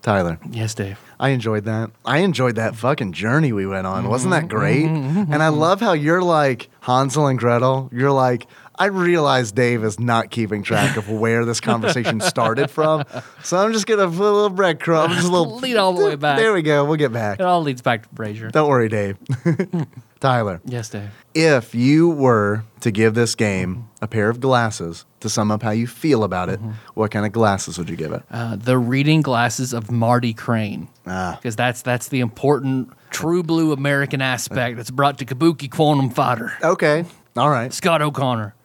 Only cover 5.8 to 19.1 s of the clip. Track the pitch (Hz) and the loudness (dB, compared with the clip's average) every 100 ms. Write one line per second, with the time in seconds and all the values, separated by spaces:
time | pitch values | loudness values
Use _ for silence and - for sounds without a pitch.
5.8 | 233 165 147 175 180 160 143 123 - _ | 2 0 2 2 2 2 2 0 -8 _
6.8 | - 127 135 135 147 127 120 120 127 131 | 0 2 2 2 2 2 2 2 2 0
7.8 | 127 123 139 135 131 123 - - - - | -4 -2 2 2 2 0 -6 -20 -20 -2
8.8 | 190 190 175 175 147 131 117 101 120 120 | -2 0 2 2 2 2 0 0 0 0
9.8 | 110 101 117 117 110 117 110 104 98 110 | -2 -4 0 0 -2 -4 -4 -4 -2 0
10.8 | 104 113 98 110 113 113 117 113 - 120 | 2 0 -4 -2 0 2 0 -2 -2 0
11.8 | 123 139 120 113 180 - 113 113 143 - | 0 -2 -2 0 -2 0 0 0 -2 0
12.8 | 156 156 139 120 - - - 175 208 226 | 0 0 -2 -10 -14 -16 -4 0 2 0
13.8 | 202 214 190 170 208 208 208 185 190 151 | 0 0 0 2 2 4 2 2 0 0
14.8 | - 160 156 175 175 180 160 240 262 233 | 0 2 2 2 2 2 2 -2 0 2
15.8 | 190 180 202 147 147 139 220 202 156 147 | 2 2 2 2 2 4 4 4 4 2
16.8 | 143 156 143 113 107 98 180 180 151 127 | 2 2 0 0 -2 -2 2 2 0 -2
17.8 | 131 117 - - 110 107 110 151 151 135 | -2 -2 -4 -10 -8 -8 -2 0 4 4
18.8 | 113 107 101 | 2 0 -2